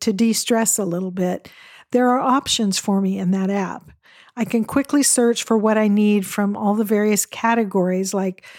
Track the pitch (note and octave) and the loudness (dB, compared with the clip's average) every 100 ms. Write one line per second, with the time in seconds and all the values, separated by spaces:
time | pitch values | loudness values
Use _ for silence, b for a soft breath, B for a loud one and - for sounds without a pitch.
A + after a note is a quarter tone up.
0 | - G3 A3+ G#3+ - A3+ A3 - G3 E3+ | -4 0 2 0 0 0 0 0 -2 -4
1 | F#3+ F#3 F3+ F#3 - B B B - B3 | -4 -4 -2 -4 -10 B B B -2 2
2 | B3 B3 C4+ C4 - - G#3+ F#3+ - G3 | 2 2 2 0 0 -2 -2 -2 -2 0
3 | F#3+ G3 F#3 F#3+ F#3+ G3+ F#3 - - - | 0 -2 0 0 0 -2 -4 -8 -16 -20
4 | b b b - A3+ A#3 A3 C#4 C#4 D4 | b b b -8 -2 -2 -2 -2 0 2
5 | C4 - A#3+ A#3 - A3+ G#3+ A3 G#3+ G3+ | 2 2 2 0 0 0 2 2 2 4
6 | G#3 G#3 F#3+ - G3+ G3+ G#3+ G#3 G#3 G#3+ | 4 2 0 -2 -2 -2 -2 0 0 0
7 | G#3 G3+ - - A#3 A#3 G#3 F#3+ F3+ F#3 | 2 0 -2 -4 0 0 0 0 0 0
8 | F#3+ G3 F#3+ F#3 B | -2 -2 -4 -6 B